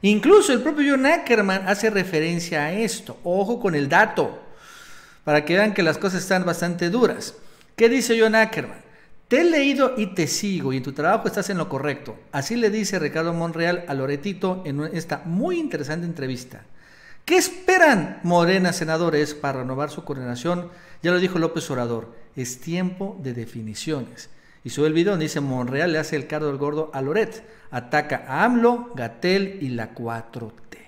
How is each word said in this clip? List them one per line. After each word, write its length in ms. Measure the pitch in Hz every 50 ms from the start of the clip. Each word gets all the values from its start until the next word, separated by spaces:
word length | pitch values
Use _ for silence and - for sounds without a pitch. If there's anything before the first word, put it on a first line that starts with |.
| -
Incluso 500 | 196 208 214 202 277 392 427 - - 269
el 80 | 233
propio 300 | 240 302 302 294 285 285
John 160 | 277 269 262 277
Ackerman 560 | 330 339 339 - 240 220 202 196 190 196 190 185
hace 220 | 208 202 - 220
referencia 760 | 208 196 180 185 180 156 156 165 170 175 170 170 175 151 147
a 80 | 151 175
esto. 460 | 208 226 208 - - - - 113 - -
Ojo 360 | 175 180 190 202 190 240 -
con 140 | - 196 165
el 160 | 147 143 139
dato, 540 | 165 180 214 220 - - 151 107 - - - - - - - - - - - - - - - - - - _
para 200 | - 147 151 147
que 120 | 151 170
vean 180 | 190 208 220 196
que 80 | 196
las 160 | 180 160 151 156
cosas 240 | - 196 180 180
están 240 | 170 - 196 185 180
bastante 460 | 170 165 - 175 175 175 175 180 170
duras. 420 | 185 247 247 180 - - - - - - - - - - - - _
¿Qué 140 | - 226 233
dice 260 | 240 269 226 - 233 226
John 160 | 220 220 220
Ackerman? 460 | 220 220 214 - 165 123 110 101 - - - - - - _ - - _ _
"Te 140 | 233 269
he 20 | 339
leído 480 | 349 330 302 277 277 277 262 269 - -
y 120 | 214 214 185
te 200 | 185 185 160 139
sigo, 460 | - - - 202 190 170 135 135 131
y 40 | 135
en 60 | 127
tu 80 | 143
trabajo 360 | 139 - 147 151 127 - - 196
estás 220 | - 202 190 -
en 80 | 202 180
lo 120 | 156 -
correcto". 500 | - 135 135 147 139 - - - 107 - - -
Así 260 | - 139 135 - 220 240
le 120 | 233 214
dice 300 | 202 220 208 190 202 185
Ricardo 340 | 156 143 - 160 165 170 170
Monreal 520 | 170 165 170 165 165 165 170 175 175 170 -
a 60 | 143
Loretito 680 | 135 131 135 143 143 143 202 190 - - 185 185 185 185
en 180 | 160 139 143 151 165 -
esta 280 | 170 160 - 156 143 -
muy 320 | 165 165 190 254 349 359 339
interesante 480 | 320 285 - 151 147 139 156 170 175
entrevista. 560 | 170 160 139 135 131 131 120 - - - 107 - - - - - - - - - - - - -
"¿Qué 140 | - 320 370
esperan 840 | 320 - - - - - 370 370 339 302 254 196 151 - - - -
Morena, 500 | 170 175 170 170 170 185 190 185 180 160
senadores, 600 | - 165 156 160 160 175 170 156 147 151 143 147
para 260 | - - 139 135 131
renovar 300 | 127 127 131 131 147 147
su 140 | 135 - -
coordinación?". 680 | - 143 135 127 123 120 120 - 165 180 175 175 170 - - - - - - -
Ya 80 | 170
lo 80 | 175 180
dijo 200 | 185 180 185 160
López 300 | 165 160 165 170 - -
Obrador, 420 | 139 123 123 117 120 113 113 - - - - - -
"es 240 | - 127 120 - -
tiempo 580 | - 165 165 180 185 180 185 185 196 196 190 185 139
de 100 | 135 120
definiciones". 960 | 120 117 110 - 117 110 110 104 - - 160 156 139 120 - - - - - - - _ - - - -
Y 60 | 117
sube 180 | - - 147 156
el 60 | 156
video 180 | 160 175 202
donde 140 | 202 170 156
dice: 140 | 151 - 156
"Monreal 540 | 143 139 131 127 123 123 135 139 165 180 160
le 60 | 156
hace 160 | 151 - -
el 120 | 147 131 -
caldo 220 | 151 151 156 147
al 80 | 139 139
gordo 340 | 143 147 147 151 156 156 -
a 80 | 139
Loret, 420 | 135 139 160 214 226 220 - - - - - - - -
ataca 540 | - 123 120 - - 151 147 147 - 123 - 127
a 160 | 131 151 196
amlo, 480 | 240 247 233 226 240 247 240 240 - -
gatel 640 | 131 120 113 - - - 175 185 196 196 185 190 -
y 80 | 151 131
la 220 | 123 117 110 110
cuatro 600 | - - 120 117 117 117 113 - - 127 113 107 - - - -
T". 80 | - - -